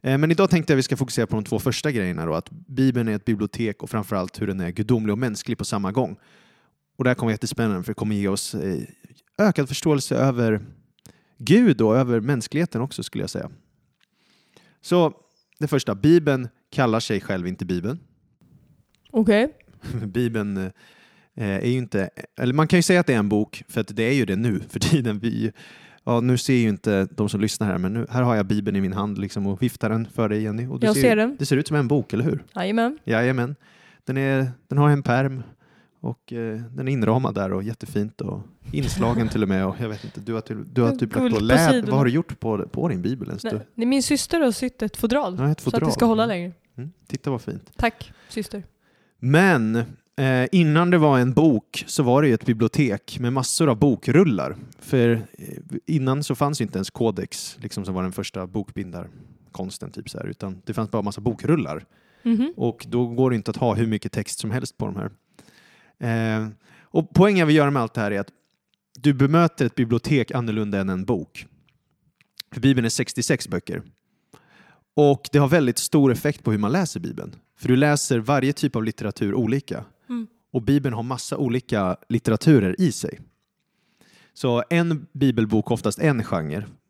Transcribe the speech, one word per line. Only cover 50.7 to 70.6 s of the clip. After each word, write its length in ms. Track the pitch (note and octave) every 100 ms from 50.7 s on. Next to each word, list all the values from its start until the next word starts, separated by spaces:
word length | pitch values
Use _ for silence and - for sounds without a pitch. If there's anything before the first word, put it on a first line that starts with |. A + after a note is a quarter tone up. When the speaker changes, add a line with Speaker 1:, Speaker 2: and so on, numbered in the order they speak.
| D3+ F3
Speaker 1:
det 80 | F3+
var 200 | D3+ C3
en 140 | B2
bok 520 | B2+ D#3+ A2+ _ - -
så 160 | -
var 200 | B2+ C3
det 60 | D3
ju 60 |
ett 100 | A2+ -
bibliotek 720 | A2 A2+ - C3+ G2+ - -
med 120 | A#2+
massor 360 | C3 B2+ - D#3+
av 80 | A2
bokrullar. 800 | D3 A2+ - C#3 F#3 G2 C2 - - -
För, 320 | - C3+ A#2 A2+ G#2+
eh, 160 | - - - - - -
innan 380 | D#3+ C3 C3+
så 100 | D3
fanns 260 | C3 C#3+ D3+
ju 20 |
inte 140 | A2 F#2
ens 120 | F#2+
Codex, 680 | - A2+ G2+ F#2+ - - -
liksom, 240 | A2 -
som 100 | F#2+
var 80 | F#2
den 100 | F#2
första 340 | F#2 F#2+ F#2+ F#2
bokbindarkonsten, 1400 | G#2 G2+ - F2+ F2 F2 - - - _ - F#2+ - F#2
typ 200 | - -
så 80 | -
här, 80 | G2
utan 360 | - G2 F#2+
det 100 | -
fanns 160 | A2+ G#2+
bara 120 | A2+
massa 180 | G#2 G2+
bokrullar. 640 | G#2 G#2+ - - D2+ D2+ - _ _ _
Speaker 2:
Mhm. 300 | A#3 A3+ C4+ F4
Speaker 1:
Och 300 | A#2+ A#2 A2+
då 180 | A#2 B2
går 240 | A#2 C3
det 60 | A#2
inte 140 | G#2
att 60 | G#2
ha 180 | A#2+
hur 120 | G#2 A2+
mycket 260 | G#2+ -
text 260 | - G#2 -
som 120 | A2+
helst 260 | B2 B2 _
på 80 | G#2
de 100 | F#2+
här. 140 | G#2 _ _ _ - _ _ _ _ _
Eh, 460 | A#2+ A#2 A2+ A2 A2 G#2+ _ -
och 280 | _ - E3
poängen 240 | - G3 F#3+
jag 80 | D#3+
vill 100 | D3+
göra 140 | C#3+
med 120 | C#3+
allt 120 | A2+
det 60 | -
här 100 | G#2
är 100 | G2+
att 100 | G2 _ _ _ _ _ _ -
du 140 | D3
bemöter 520 | C3+ C#3 E3 E3+ - A#2+
ett 80 |
bibliotek 560 | - A2+ A#2 - C#3+ A#2
annorlunda 500 | B2+ A#2 G#2+